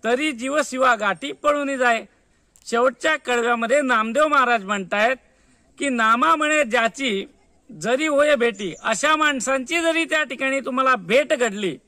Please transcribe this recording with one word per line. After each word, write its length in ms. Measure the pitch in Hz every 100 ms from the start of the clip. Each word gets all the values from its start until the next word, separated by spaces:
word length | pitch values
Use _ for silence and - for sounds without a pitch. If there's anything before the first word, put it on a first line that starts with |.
तरी 280 | 220 254 311
जीव 260 | 240 262 294
शिवा 300 | 285 254 254
गाठी 380 | 233 208 185 277
पळून 440 | - 294 294 285 269
जाय." 280 | 247 226 208 _ _ _ _ _ -
शेवटच्या 500 | 226 254 247 320 302
कडव्यामध्ये 680 | - 247 233 240 226 277
नामदेव 440 | 269 233 220 233 302
महाराज 380 | 294 240 233
म्हणतायत 520 | 190 202 180 208 226 254 _ _ _ _ _ _
की, 100 | 285
"नामा 460 | 240 220 233 311
म्हणे 300 | 320 302 311
ज्याची 640 | 262 233 226 - 269 196 - _ _ _ _ 160
जरी 260 | 185 262 311
होय 280 | 285 302
भेटी", 400 | 285 233 196 196 -
अशा 340 | 226 220 294 311
माणसांची 640 | 302 269 226 269 254 330
जरी 220 | 330 320
त्या 180 | 320 311
ठिकाणी 380 | 294 262 269 269
तुम्हाला 340 | 269 254 262
भेट 380 | 254 170 240 294
घडली 460 | 294 240 202 196 147